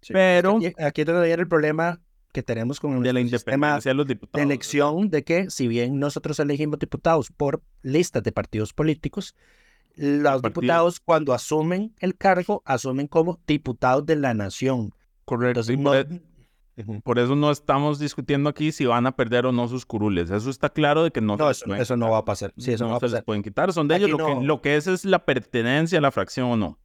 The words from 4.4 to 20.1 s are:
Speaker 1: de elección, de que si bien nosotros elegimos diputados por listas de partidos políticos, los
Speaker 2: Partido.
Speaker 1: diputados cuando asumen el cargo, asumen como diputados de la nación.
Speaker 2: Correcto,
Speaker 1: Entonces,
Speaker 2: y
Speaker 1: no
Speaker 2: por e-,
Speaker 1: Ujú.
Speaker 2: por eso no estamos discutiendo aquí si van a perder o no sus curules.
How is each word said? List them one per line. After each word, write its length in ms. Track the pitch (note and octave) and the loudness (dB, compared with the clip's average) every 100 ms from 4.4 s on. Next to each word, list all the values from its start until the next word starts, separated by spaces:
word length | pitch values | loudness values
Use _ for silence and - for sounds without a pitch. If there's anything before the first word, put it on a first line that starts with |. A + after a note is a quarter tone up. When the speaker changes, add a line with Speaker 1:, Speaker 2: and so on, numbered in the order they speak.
| C#3+ | -2
Speaker 1:
de 60 | |
elección, 560 | C#3 - C#3+ C#3+ D#3 G#3 | -2 -2 0 2 2 0
de 120 | D#3 | -2
que 280 | C#3+ E3+ F#3+ | 0 -2 -2
si 180 | - B2+ | -4 -2
bien 300 | A#2 A#2+ C#3 | 0 -2 -2
nosotros 400 | C#3+ D3 - D3+ | -2 -4 -6 -4
elegimos 380 | D3 C#3+ D3+ D3 | -2 0 -2 -4
diputados 520 | D3+ D3+ - E3 B2+ | -6 -2 2 2 0
por 320 | _ C#3+ D#3 _ _ | _ -2 -2 _ _
listas 400 | C3 D3 F3 C3 | -2 0 0 0
de 100 | A2+ | -4
partidos 400 | G#2+ G2+ A2 G#2+ | -4 -4 -4 -6
políticos, 640 | - D#3 D3 - - F#3 _ _ _ _ _ _ | -2 -2 -2 -4 -8 -12 _ _ _ _ _ _
los 460 | - C#3+ D3 D3 C3+ | -6 0 2 2 2
Speaker 2:
Partido. 80 | B2 | 0
Speaker 1:
diputados 520 | G#2 B2+ E3 E3+ F3 | -2 2 4 4 0
cuando 340 | - E3 C#3+ | 2 2 4
asumen 600 | B2 - D#3 D#3 F3+ A3 _ | -2 0 0 0 -2 -4 _
el 180 | F#3 - | -4 0
cargo, 460 | G3 F3+ F3 G#3 | 2 2 2 -4
asumen 420 | - B2+ C3+ C3 C#3+ | -2 -2 -2 -4 0
como 320 | E3 E3 F3 - | 2 2 -2 -2
diputados 600 | D3+ C3+ B2 B2+ C3 D3 | -2 0 -2 2 2 2
de 100 | D#3 | 0
la 160 | C3+ | 0
nación. 600 | A2+ G2 - C3 B2+ G#2+ - _ _ - | -2 -4 -4 -2 -2 -4 -10 _ _ -8
Speaker 2:
Correcto, 340 | B2 B2 A#2+ | -2 0 0
Speaker 1:
Entonces, 140 | A2+ | 0
Speaker 2:
y 40 | C3 | 0
Speaker 1:
no 120 | C#3+ | 4
Speaker 2:
por 60 | C3+ | 2
e-, 840 | C#3 F3 D#3+ _ _ _ _ - | 2 -8 _ _ _ _ _ -18
Speaker 1:
Ujú. 180 | G#2+ G#2 | -12 -10
Speaker 2:
por 160 | A#2 A#2+ | -2 2
eso 180 | B2 C#3+ | 2 2
no 140 | D3 | 2
estamos 480 | C#3+ - C#3 D3 D3 | 0 0 0 0 -2
discutiendo 500 | D3 - B2+ C#3 C#3+ | -4 -6 -2 0 0
aquí 240 | C#3+ D3+ | 0 -4
si 140 | D3+ C3 | 0 0
van 200 | A#2 B2 | 2 0
a 80 | |
perder 300 | B2+ A#2+ B2 | 0 0 2
o 80 | B2+ | 2
no 160 | B2 A#2+ | 0 -2
sus 160 | B2+ | -4
curules. 460 | - A#2 G#2 | -6 -2 0